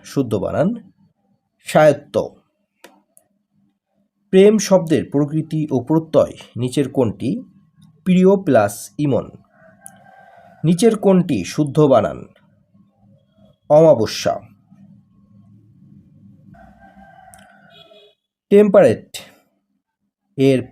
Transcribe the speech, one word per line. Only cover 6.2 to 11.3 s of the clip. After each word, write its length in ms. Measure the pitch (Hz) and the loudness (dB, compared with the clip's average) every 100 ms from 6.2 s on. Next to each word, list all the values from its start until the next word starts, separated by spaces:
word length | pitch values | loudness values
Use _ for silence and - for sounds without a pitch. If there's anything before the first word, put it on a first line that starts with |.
| 143 - - 113 | 0 -4 -16 -8
নিচের 320 | 123 147 131 | -6 -4 -4
কোনটি? 420 | 135 113 92 110 226 269 _ _ _ _ _ | -2 -4 -4 -8 -8 -12 _ _ _ _ _
প্রিয় 260 | - 180 185 196 | -2 2 2 0
প্লাস 300 | 190 120 104 - - - | 0 0 0 -4 -14 -8
ইমন। 280 | 147 117 - - _ _ _ _ - - _ - _ - - _ | -4 -4 -6 -14 _ _ _ _ -20 -20 _ -20 _ -20 -20 _
নিচের 300 | 156 175 233 214 | -2 0 0 2
কোনটি 420 | 202 185 180 | 2 2 0